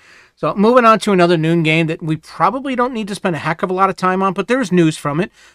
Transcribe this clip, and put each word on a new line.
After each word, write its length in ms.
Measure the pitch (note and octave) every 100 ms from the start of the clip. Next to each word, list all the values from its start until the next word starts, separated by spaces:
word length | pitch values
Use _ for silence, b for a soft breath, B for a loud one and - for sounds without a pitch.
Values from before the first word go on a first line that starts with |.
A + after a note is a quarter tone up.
| b b b
So 200 | _ D3+
moving 300 | - G#3 B3+
on 140 | A3+ A3
to 120 | -
another 240 | F#3+ F3 E3+
noon 260 | D#3+ E3+
game 240 | D#3 D#3+ D#3+
that 160 | E3
we 140 | D#3+ D#3
probably 580 | - - F3 B3+ C#4
don't 200 | B3 B3
need 120 | A3+ G3+
to 60 |
spend 220 | G3+ G3+ D3+
a 20 |
heck 240 | D#3 E3
of 80 | F#3
a 40 |
lot 160 | F#3 G3
of 60 | F3
time 260 | F#3 F#3
on, 100 | F#3+
but 160 | F3+ F#3+
there's 240 | B3+ G#3
news 240 | F3+ D#3+ D#3
from 240 | D3 D3
it. 100 | G3+ b b